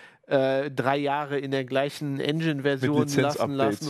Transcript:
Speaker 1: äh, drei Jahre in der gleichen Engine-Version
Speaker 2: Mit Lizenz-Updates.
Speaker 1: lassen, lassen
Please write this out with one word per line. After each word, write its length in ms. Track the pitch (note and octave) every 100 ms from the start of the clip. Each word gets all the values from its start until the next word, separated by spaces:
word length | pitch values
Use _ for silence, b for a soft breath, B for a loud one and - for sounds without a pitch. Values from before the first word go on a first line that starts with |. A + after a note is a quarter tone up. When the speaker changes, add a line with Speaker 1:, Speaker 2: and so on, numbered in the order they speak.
| B B -
Speaker 1:
äh, 460 | C#3 C3 C3+ C#3+
drei 260 | C3+ B2+ C#3+
Jahre 400 | C#3 C#3+ C#3+ C#3
in 140 | C#3
der 140 | C3+ B2+
gleichen 540 | C3 C#3+ - D3 C#3
Engine-Version 800 | C3 D#3+ D#3+ C#3+ C#3 C3+ B2+ D3
Speaker 2:
Mit 120 | C#3+
Lizenz-Updates. 280 | C#3+ C#3+ D3
Speaker 1:
lassen, 180 | - C#3 C#3
lassen 40 | -